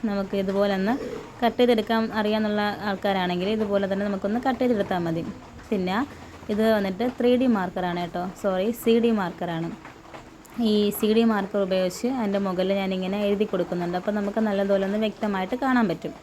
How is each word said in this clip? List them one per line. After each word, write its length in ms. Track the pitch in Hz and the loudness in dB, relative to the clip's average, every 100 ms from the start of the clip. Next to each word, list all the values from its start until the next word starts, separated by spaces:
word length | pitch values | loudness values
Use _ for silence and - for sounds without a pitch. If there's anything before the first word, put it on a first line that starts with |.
| 226 | -2
നമുക്ക് 260 | 202 196 196 | -2 -2 -2
ഇതുപോലെ 300 | 190 196 202 190 | 0 2 2 2
ഒന്ന് 120 | 196 269 - - - - | 0 -2 -4 -10 -14 -2
കട്ട് 160 | 240 233 | -2 4
ചെയ്തെടുക്കാൻ 500 | 247 226 214 226 220 220 | 4 4 2 0 0 -2
അറിയാമെന്നുള്ള 420 | 214 214 214 208 208 208 208 | 0 0 0 0 -2 -2 -4
ആൾക്കാരാണെങ്കിൽ 600 | 190 202 190 180 180 185 220 | -2 0 0 0 0 0 0
ഇതുപോലെ 300 | 214 202 196 | 0 0 0
തന്നെ 120 | 196 202 | -2 -2
നമുക്കൊന്ന് 300 | 196 202 226 269 | -2 -2 0 -2
കട്ട് 120 | 240 | 0
ചെയ്തെടുത്താൽ 380 | 254 220 196 185 170 | 2 2 0 0 0
മതി. 180 | 165 165 - - - - | -2 -6 -10 -16 -20 -4
പിന്നെ 260 | 202 180 196 285 - - - - | -2 0 -2 -2 -8 -18 -16 -4
ഇത് 100 | 208 220 220 | 2 4 4
വന്നിട്ട് 280 | 190 190 247 254 | 0 -2 -4 2
ത്രീ 120 | 247 247 | 2 4
ഡി 60 | 262 214 | 4 2
മാർക്കറാണ് 440 | 185 185 180 175 | 0 -2 -2 -2
കേട്ടോ, 180 | 175 175 185 - | -4 -4 -6 -4
സോറി, 260 | 202 185 202 233 | -2 0 -2 0
സി 140 | 233 233 | 4 4
ഡി 80 | 233 220 | 4 2
മാർക്കറാണ്. 500 | 180 - 170 165 165 208 - - - - - - - - 226 | -2 -4 -6 -4 -6 -8 -16 -20 -20 -20 -20 -20 -14 -2 2
ഈ 20 | 208 208 208 | 4 2 2
സി 100 | 214 220 | 4 4
ഡി 60 | 233 | 4
മാർക്കർ 280 | 208 190 208 196 | 2 0 -2 0
ഉപയോഗിച്ച് 420 | 185 185 180 240 262 | 0 0 -2 -4 -2
അതിൻ്റെ 220 | 208 196 196 | 0 0 0
മുകളിൽ 260 | 185 185 196 | 0 0 0
ഞാനിങ്ങനെ 380 | 190 185 185 202 202 | 0 -2 -2 0 0
എഴുതി 200 | 202 214 | 2 0
കൊടുക്കുന്നുണ്ട്. 440 | 185 175 175 175 180 | 0 -2 -2 -2 -2
അപ്പം 140 | 190 208 | -2 -2
നമുക്ക് 220 | 202 208 220 | -2 0 0
നല്ലതുപോലെ 360 | 202 196 196 190 | 0 2 2 2
ഒന്ന് 100 | 208 | 0
വ്യക്തമായിട്ട് 520 | 214 208 214 190 190 254 | -2 -2 -4 -2 -2 -2
കാണാൻ 240 | 269 254 214 | 0 2 2
പറ്റും. 240 | 165 156 - | 0 -6 -12